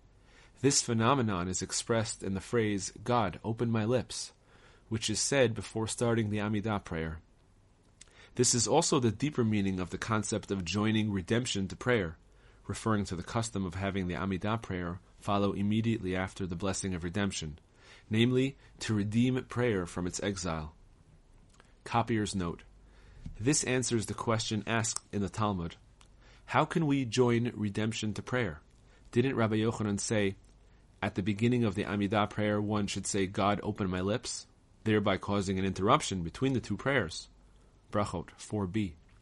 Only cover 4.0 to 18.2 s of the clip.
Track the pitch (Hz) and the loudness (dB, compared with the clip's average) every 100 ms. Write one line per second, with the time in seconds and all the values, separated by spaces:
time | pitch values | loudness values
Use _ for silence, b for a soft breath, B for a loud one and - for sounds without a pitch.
4 | - - - - b b b b b 110 | -2 -8 -12 -14 b b b b b -4
5 | 110 104 - 139 120 110 95 113 110 - | -2 -2 0 4 4 2 -6 -4 -4 0
6 | 117 117 107 104 104 107 107 104 - 82 | 2 2 2 0 0 0 0 -2 -2 -4
7 | 80 80 - _ _ _ _ _ _ - | -4 -6 -12 _ _ _ _ _ _ -20
8 | B B B - 123 123 107 139 170 160 | B B B 0 2 2 4 4 4 4
9 | 117 98 147 147 113 107 98 92 90 92 | 2 2 -2 0 2 2 2 0 -2 -4
10 | - 107 101 104 - 98 87 104 107 110 | -2 -2 0 -2 -2 -4 -2 0 2 2
11 | 107 98 85 113 127 101 95 87 127 120 | 2 0 0 0 0 -2 -4 -4 0 2
12 | 85 - - b b b - 98 110 104 | 0 -6 -18 b b b -10 -4 0 0
13 | 95 85 - 117 113 101 95 90 98 98 | 0 -4 -4 -4 -2 -2 -4 -2 -2 -2
14 | 90 85 95 95 104 113 - 92 87 90 | -2 -2 -2 -2 -2 -4 -4 -6 -4 -8
15 | b b - 101 101 87 101 107 113 113 | b b -2 2 2 2 0 2 2 0
16 | 92 92 92 - 95 87 98 92 98 90 | 0 -2 -2 -4 -6 -4 -2 -2 -4 -4
17 | 87 101 101 - 78 76 _ B B B | -4 -2 -2 -2 -8 -10 _ B B B
18 | B 110 | B 2